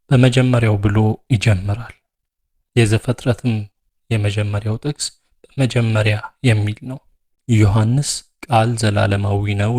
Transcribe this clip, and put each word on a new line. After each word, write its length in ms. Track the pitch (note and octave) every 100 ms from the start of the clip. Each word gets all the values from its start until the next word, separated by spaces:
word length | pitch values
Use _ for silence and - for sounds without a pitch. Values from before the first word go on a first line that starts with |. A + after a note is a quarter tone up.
| -
በመጀመሪያው 640 | C3 B2+ B2+ B2+ B2 A2+ G#2
ብሎ 200 | G#2 G#2+ G#2+ A2+ -
ይጀምራል። 680 | A2+ A#2 F#2 G2+ A2 - - _ _ _ _ _ _ _ -
የዘፍጥረትም 800 | A2 A2 - A#2+ C3+ A#2 B2 A2 G#2 _ _ _ -
የመጀመሪያው 680 | A2+ G#2 G#2 G#2 G#2 G#2+ A2
ጥቅስ 260 | D3 - - - _ _
በመጀመሪያ 720 | _ - B2+ B2 A2+ G#2+ G#2+ G#2+ - -
የሚል 340 | C3 G#2+ G#2 G#2+
ነው። 180 | B2+ C3 - _ _ _ -
ዮሐንስ 640 | A2 G#2 A2 A2 C3 C#3+ - - _
ቃል 280 | - A2+ A2+ A2+
ዘላለማዊ 760 | A2 G#2 G2+ G2 G2+ G2+ G#2 G2+
ነው 180 | G#2